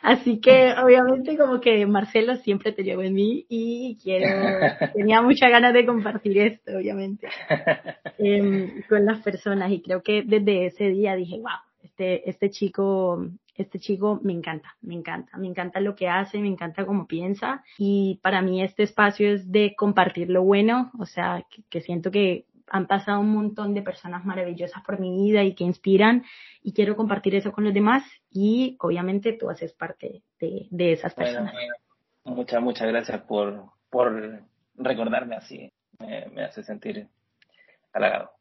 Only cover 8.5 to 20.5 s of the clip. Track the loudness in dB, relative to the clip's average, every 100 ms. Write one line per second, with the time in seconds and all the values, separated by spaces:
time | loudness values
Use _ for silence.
8.5 | 0 -2 -10 0 2 4 2 -4 -6 -4
9.5 | -2 -2 -2 -2 -4 0 -2 2 2 4
10.5 | 2 0 0 0 2 0 -2 -6 -8 -10
11.5 | -12 _ _ _ -6 -4 -2 -4 -4 -4
12.5 | -2 -4 -2 0 0 0 -2 -8 -12 _
13.5 | -10 -10 -8 -6 -2 -2 -2 -4 -4 -8
14.5 | -12 -14 _ -14 -12 -10 -12 -12 -12 -10
15.5 | -8 -8 -4 -4 -2 -2 -2 -2 -4 -4
16.5 | -4 -8 -8 -4 -4 -4 -6 -6 -4 -6
17.5 | -8 _ -4 0 2 0 0 0 2 2
18.5 | 0 -2 0 -2 4 2 4 0 0 0
19.5 | 2 2 0 0 4 2 0 0 2 4